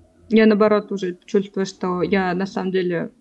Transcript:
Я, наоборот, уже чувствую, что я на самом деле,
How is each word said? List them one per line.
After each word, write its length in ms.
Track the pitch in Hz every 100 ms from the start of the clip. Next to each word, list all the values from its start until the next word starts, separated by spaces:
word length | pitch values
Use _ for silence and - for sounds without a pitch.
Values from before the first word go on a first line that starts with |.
| _ _ -
Я, 140 | 220
наоборот, 480 | 220 208 214 208 208
уже 240 | 196 180 180
чувствую, 400 | _ 220 196 190
что 380 | 190 - 185 180
я 320 | 165 196 185
на 100 | 180
самом 260 | 190 196 190
деле, 420 | 185 180 165 165 _